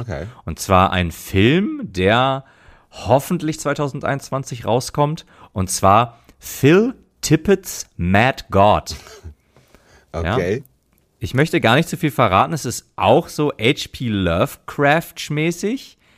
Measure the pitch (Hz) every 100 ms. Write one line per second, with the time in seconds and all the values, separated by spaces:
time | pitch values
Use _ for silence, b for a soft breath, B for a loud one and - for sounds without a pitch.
0 | - 71 95 B - 78 - 92 95 92
1 | 87 - - 95 110 165 214 302 220 90
2 | 92 117 131 135 b b b b b -
3 | - 131 - 175 156 151 147 143 143 139
4 | - 139 - 131 135 120 104 120 - -
5 | 147 156 - b b - 92 - 98 104
6 | 123 b b b - - 135 180 233 -
7 | _ _ - 151 - 196 - - - -
8 | 87 98 123 - - 95 104 87 - -
9 | - - 82 - _ _ _ _ _ _
10 | _ 80 82 117 90 110 - _ _ _
11 | _ _ 101 123 160 165 113 127 165 156
12 | 151 - 113 95 139 160 127 104 - -
13 | 95 135 170 - 147 - 113 147 - -
14 | 123 104 90 85 117 - - - 143 156
15 | - - - 147 160 170 202 269 - _
16 | _